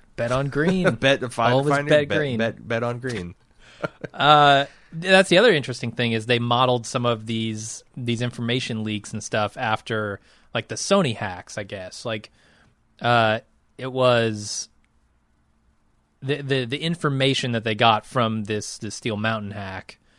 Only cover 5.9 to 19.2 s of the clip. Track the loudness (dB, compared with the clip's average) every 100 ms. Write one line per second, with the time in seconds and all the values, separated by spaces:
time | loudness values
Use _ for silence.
5.9 | -2 0 0 0 0 2 2 4 2 -2
6.9 | -2 -2 -2 -4 -4 -4 -6 -10 -14 -16
7.9 | -10 -4 -2 -2 -4 -2 -2 -2 -6 -4
8.9 | -6 -6 -10 -6 -2 -2 -2 -2 -2 -2
9.9 | -4 -4 -8 _ _ _ -8 -6 -8 0
10.9 | 2 2 -2 -8 -10 -12 -12 -10 -12 -12
11.9 | -12 -8 -8 -10 _ _ _ _ _ _
12.9 | _ 2 4 4 0 -4 _ _ -12 -8
13.9 | 2 4 4 2 -2 -8 -10 -12 _ _
14.9 | _ _ _ _ _ _ _ _ _ _
15.9 | _ _ _ -6 -6 -2 -2 -2 -4 -4
16.9 | -2 -2 2 2 2 -2 -2 -2 2 4
17.9 | 4 0 0 0 -2 -4 -6 -6 -10 -12
18.9 | -8 -6 -4